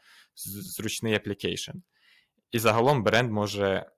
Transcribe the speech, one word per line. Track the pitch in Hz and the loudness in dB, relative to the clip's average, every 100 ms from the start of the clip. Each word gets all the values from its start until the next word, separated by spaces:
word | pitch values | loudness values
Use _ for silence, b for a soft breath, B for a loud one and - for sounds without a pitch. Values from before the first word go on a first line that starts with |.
| b b b | b b b
з-, | - 98 101 87 - | -18 -14 -12 -12 -8
зручний | 107 - 113 | -8 -4 -2
аплікейшн. | 104 101 101 87 90 - - - b b b b _ _ | -2 -2 -6 -6 -6 -8 -14 -20 b b b b _ _
І | 120 | 0
загалом | 110 110 127 139 | 4 4 4 4
бренд | 101 110 123 | 4 4 2
може | 107 104 101 98 95 - | 0 -2 0 0 0 -4